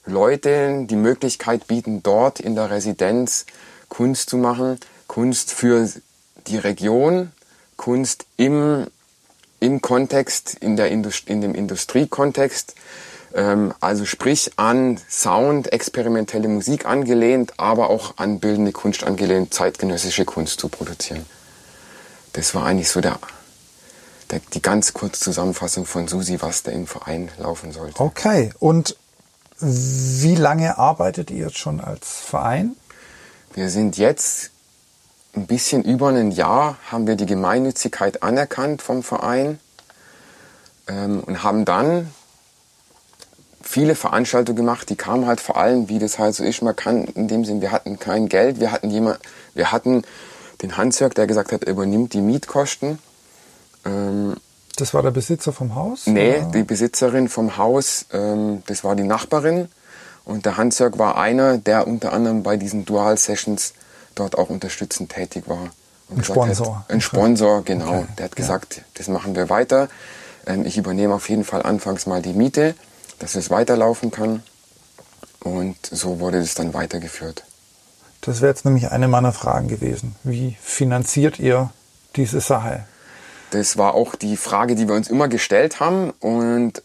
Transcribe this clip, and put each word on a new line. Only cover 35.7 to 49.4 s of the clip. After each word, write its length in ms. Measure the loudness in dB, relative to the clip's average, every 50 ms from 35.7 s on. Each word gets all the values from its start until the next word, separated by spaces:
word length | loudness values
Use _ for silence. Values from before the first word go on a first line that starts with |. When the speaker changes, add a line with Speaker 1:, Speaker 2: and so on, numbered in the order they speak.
| 0 0 2
Speaker 1:
über 240 | 2 2 2 4 2
ein 240 | 4 4 2 2
Jahr, 440 | 2 0 2 2 4 4 2 2 -2 -6 -12 -8
haben 160 | -4 -2 0
wir 80 | 0 0
die 120 | 0 0
Gemeinnützigkeit 960 | -2 0 0 2 2 2 2 0 0 -2 -2 -4 -4 -2 0 -2 -2 -2 -2 -2
anerkannt 580 | 0 0 0 0 -2 -4 -4 -4 -4 -4 -6
vom 200 | -4 -4 -4 -4 -4
Verein, 560 | -4 -6 -4 -2 -2 0 0 0 -2 -4 -8 _ _ _ -20 _ _ -20 _ -20 -20 -20 -20 -20 -20 -20 -20 -20 -20 -20 -20 _ _ _ _ -14 -10
ähm, 320 | -8 -6 -4 -2 -4 -4 -4
und 180 | -6 -6 -2 0
haben 200 | 0 2 2 2
dann 460 | 2 2 2 4 2 2 0 -2 -6 -14 -20 _ _ _ _ _ _ _ _ _ _ _ _ _ _ _ _ _ _ _ _ -20 _ _ _ -20 _ _ _
viele 320 | -12 -4 0 2 4 4 2
Veranstaltungen 640 | 2 0 0 0 0 0 2 2 2 2 2 0
gemacht, 320 | 0 2 0 0 -2 -4 -8
die 60 | -8
kamen 300 | -6 -4 -2 0 0 2
halt 140 | 2 0 0
vor 160 | -2 -4 0
allem, 320 | 2 4 4 4 2 0 0
wie 100 | -2 -2
das 200 | -2 -2 0 0
halt 160 | 0 0 0
so 100 | 0 -2
ist, 180 | -2 -2 0
man 120 | -2 -2 -2
kann 300 | -2 -2 0 0 0 0
in 240 | -2 -4 -4 -2 0
dem 160 | 0 0 0
Sinn, 160 | 0 -2 -2
wir 100 | -2 -2
hatten 280 | -2 -2 -4 -4 -10 -8
kein 300 | -4 -2 -2 0 0 2
Geld, 320 | 2 4 4 4 2 0
wir 120 | -2 -2
hatten 180 | -2 -2 -4 -2
jemand, 280 | 0 0 0 0 -2 -4 -8 -20 -20 -20